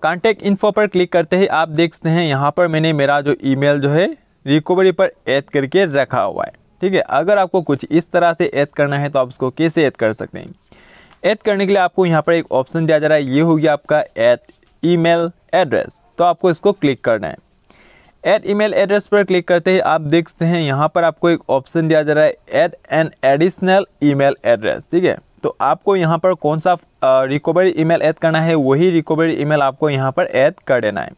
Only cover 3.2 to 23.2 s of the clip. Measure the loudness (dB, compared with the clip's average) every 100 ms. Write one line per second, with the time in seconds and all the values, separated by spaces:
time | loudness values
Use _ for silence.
3.2 | 0 -2 0 0 2 0 0 0 0 -4
4.2 | _ _ -2 -2 0 2 2 2 -2 -2
5.2 | -4 -4 -2 -4 -2 0 0 0 -2 -2
6.2 | -2 -4 -8 -10 _ _ -2 -2 0 -2
7.2 | 0 0 0 -2 -2 -4 0 -2 0 0
8.2 | 0 0 -2 -2 -4 -2 -2 -2 -2 -2
9.2 | -4 -4 -8 -2 -2 0 -2 0 -4 -4
10.2 | -10 -14 -18 -20 _ -20 _ -20 _ _
11.2 | -4 -2 -2 -2 0 0 0 0 0 0
12.2 | 0 -2 0 -4 -2 -4 0 0 2 0
13.2 | 0 0 2 2 0 -2 -2 -2 -2 -2
14.2 | 0 0 _ _ _ _ 0 2 2 0
15.2 | -2 -8 _ -2 0 -2 -4 -12 -20 -2
16.2 | 0 2 0 0 -2 0 -2 -2 -2 -2
17.2 | -2 -10 _ _ _ _ _ _ _ _
18.2 | -2 -2 0 -2 0 0 0 0 0 0
19.2 | 2 -2 0 0 2 0 0 -2 0 0
20.2 | 0 -4 -2 0 -2 -2 0 0 -2 0
21.2 | 0 0 -2 -4 -2 -4 0 0 2 2
22.2 | 2 0 _ -2 -2 -4 _ -2 -2 -2